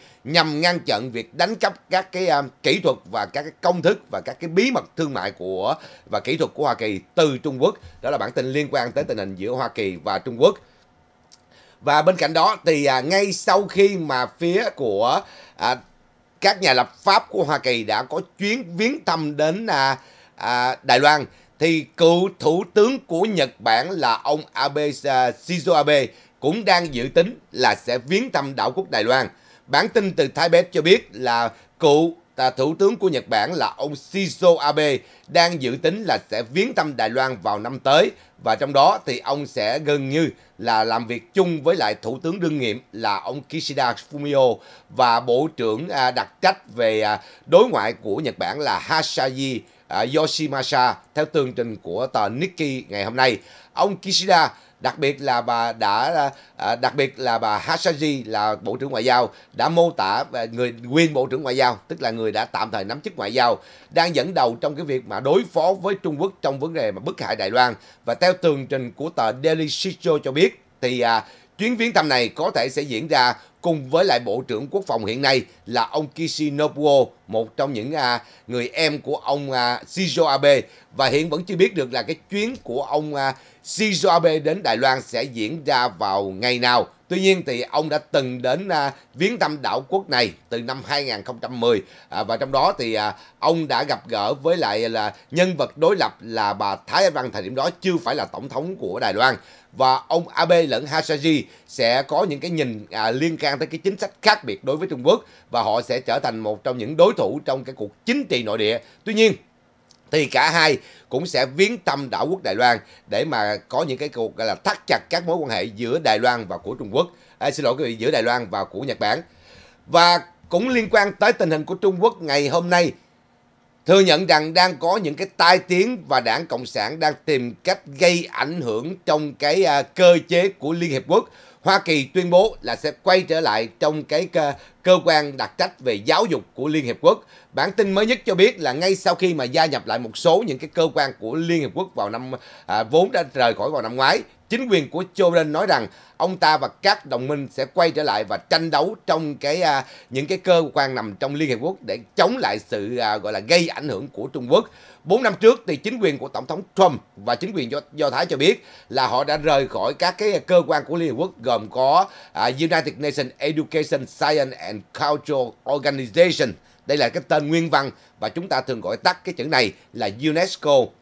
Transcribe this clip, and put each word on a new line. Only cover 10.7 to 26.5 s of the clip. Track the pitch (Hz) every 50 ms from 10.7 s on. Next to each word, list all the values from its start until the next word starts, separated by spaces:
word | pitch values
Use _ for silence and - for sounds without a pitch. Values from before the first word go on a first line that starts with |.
| _ _ _ _ _ _ _ _ _ _ _ _ - _ _ _ _ _ _ _ _ _
Và | - 143 143 151
bên | 151 175 185
cạnh | 165 160 147 160
đó | 160 170 208 214 - -
thì, | 165 160 143 143
à, | 135 131 131
ngay | 127 151 185 196 202 202 175
sau | - - - 185 202 202 -
khi | - 190 202 202 202 180
mà | 160 147 131 127 123
phía | 113 - - 170 170 175 208 240 208 -
của, | - 135 113 98 101 110 120 147 196 - - - - - - _
à, | - 92 117 127 120 - _ _ _ _ _ _ _ _ _ _ _ -
các | 196 208 185
nhà | 185 151 127
lập | 127 127 - - - -
pháp | 196 196 220 - -
của | - 127 139
Hoa | 139 151 135
Kỳ | - 131 123 117 107
đã | 104 107 110 131
có | 127 147 170 185 - _ -
chuyến | 190 208 220 262 220 165 170 170
viếng | 220 240 294 330 -
thăm | - 165 160 156 147 151 143
đến, | 151 156 170 208 226 220
à, | 165 139 135 135 135 - - - - - - _ _
à, | - - 113 123 123 123 127 127 - -
Đài | 131 123 131
Loan, | 143 147 151 147 131 - - _ _ _ _ -
thì | 151 170 165 160 135 - _ -
cựu | 170 165 170 175 185 196 185 -
thủ | - 151 160 180 175 - -
tướng | 214 208 240 269 262
của | - - 170 165
Nhật | 196 220 208 165 139 120 - -
Bản | 107 117 113 117 139 175
là | 196 170 139 120 113 - -
ông | 135 151 156 151 - -
Abe, | 101 135 143 143 151 151 147 135 - -
à, | 139 131 131 127 123 120 - -
Shinzo | - 180 170 139 180 170
Abe | 151 143 151 147 143 127 107 - - - _ _ _
cũng | - 139